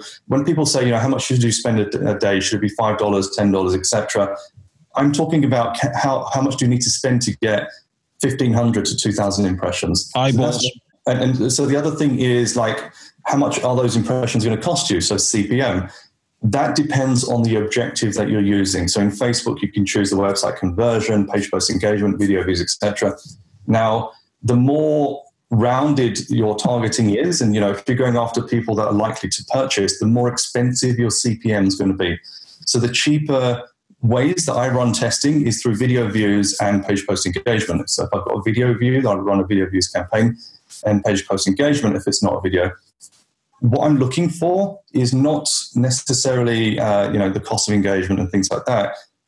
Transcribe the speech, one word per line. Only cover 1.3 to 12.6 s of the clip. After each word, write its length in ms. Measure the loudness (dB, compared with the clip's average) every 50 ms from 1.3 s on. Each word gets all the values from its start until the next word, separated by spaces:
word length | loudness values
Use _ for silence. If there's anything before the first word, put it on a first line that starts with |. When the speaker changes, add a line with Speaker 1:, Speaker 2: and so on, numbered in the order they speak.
| 2 2
Speaker 1:
you 100 | 2 2
spend 280 | 0 0 0 0 0 0
a, 360 | 0 0 -2 -2 -2 -2 0
a 40 | 0
day? 200 | 0 0 0 0
Should 180 | 0 -2 -2
it 40 | -2
be 80 | -2 -2
five 280 | 0 0 0 0 0 0
dollars, 320 | 0 2 2 0 0 -2 -2
ten 160 | 0 2 2
dollars, 220 | 2 2 2 0 0
et 140 | 0 0
cetera" 500 | 0 0 -2 -2 -2 0 0 0 -2 -4 -8 -12 -18 _ -20 -20 _ _ _ _ _ -2
I'm 160 | 0 2 2
talking 320 | 2 2 0 2 2 2 2
about 320 | 2 2 2 0 0 -2 -2
ca-, 120 | -2 -2 -2
how, 340 | -2 -2 0 -2 -2 -4 -4 -2
how 80 | -2
much 160 | -2 -2 0
do 80 | 0 0
you 40 | 2
need 120 | 2 2
to 80 | 0 -2
spend 320 | -2 -2 0 0 0 0 0
to 120 | -2 -2
get 320 | -2 0 0 0 0 -2 -6 -12 -18 _ _ _ _ _ _ _ -4
fifteen 320 | -4 -4 -2 0 0 2 2
hundred 320 | 2 2 2 0 0 -2
to 100 | -2 -4
two 160 | -2 -2 -2
thousand 340 | -2 0 -2 0 0 0 0
impressions. 640 | 0 0 -2 -2 -4 -4 -2 -2 -2 -2 -2 -4 -4 -2
So 60 | 0
Speaker 2:
Eyeballs. 420 | 0 2 2 2 2 0 0 -2 -4 -6 -6 -10 -18 _ _ _ _
Speaker 1:
that's, 140 | -2 -2 0
and, 180 | 0 0 0 2
and 100 | 0 0
so 140 | 0 0 0
the 100 | 2 2
other 160 | 0 0 0
thing 280 | 0 0 0 0 2 2
is, 360 | 2 2 2 2 2 2 0
like, 360 | 0